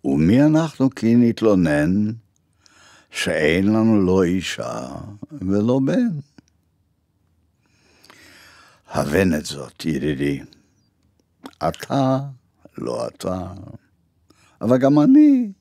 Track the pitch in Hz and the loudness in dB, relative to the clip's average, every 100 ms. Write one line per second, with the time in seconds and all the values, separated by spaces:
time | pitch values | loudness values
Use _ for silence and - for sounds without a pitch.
0 | 69 71 80 120 151 156 160 - 135 - | -2 0 4 4 4 2 -2 -2 -2 0
1 | 113 120 117 110 110 95 82 73 80 98 | 2 4 4 2 2 4 2 0 0 0
2 | 104 113 _ _ _ _ _ _ _ _ | -2 -6 _ _ _ _ _ _ _ _
3 | _ - - 80 76 85 98 110 113 110 | _ -8 -4 0 0 2 2 2 2 2
4 | 92 95 87 92 80 - 62 - 64 80 | 2 2 2 -2 -6 -10 -10 -10 -12 -14
5 | 95 101 - 151 95 101 110 135 135 214 | -16 -16 -18 -10 -4 -2 0 0 0 0
6 | 240 151 - _ _ _ _ _ _ _ | -2 -4 -12 _ _ _ _ _ _ _
7 | _ _ _ _ _ _ _ _ _ _ | _ _ _ _ _ _ _ _ _ _
8 | _ - - - - - _ _ _ - | _ -20 -20 -20 -20 -20 _ _ _ -6
9 | 69 82 95 76 - 71 64 - 78 73 | -2 0 0 -2 -6 -12 -16 -10 -6 -4
10 | 73 69 71 69 - _ _ _ _ _ | -4 -4 -4 -4 -10 _ _ _ _ _
11 | _ _ _ _ - _ 82 - - 139 | _ _ _ _ -20 _ -6 -6 -6 -2
12 | 131 135 139 131 _ _ - - 120 120 | 0 -2 -4 -16 _ _ -20 -12 -8 -8
13 | 117 _ 95 92 90 95 95 - _ _ | -8 _ -8 -8 -10 -14 -18 -20 _ _
14 | _ _ _ _ _ _ 110 127 135 147 | _ _ _ _ _ _ 2 2 4 4
15 | 151 277 302 269 220 190 | 6 6 6 4 0 -8